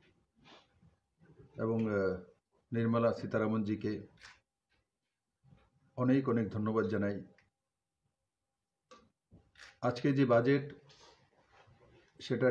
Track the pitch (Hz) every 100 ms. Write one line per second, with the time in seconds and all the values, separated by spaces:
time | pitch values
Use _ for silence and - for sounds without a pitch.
0 | _ _ _ _ - - _ _ - _
1 | _ _ - - - - 113 113 110 101
2 | 95 92 - _ _ _ - 117 113 117
3 | 117 - 101 110 107 110 104 107 107 101
4 | - - - - _ _ _ _ _ _
5 | _ _ _ _ _ - _ _ _ -
6 | 123 135 135 151 98 107 107 110 98 104
7 | 101 101 - _ _ _ _ _ _ _
8 | _ _ _ _ _ _ _ _ _ -
9 | _ _ _ - _ - - - 127 -
10 | 147 135 127 117 123 139 - - - -
11 | - - _ _ _ - - - - -
12 | _ - - 117 127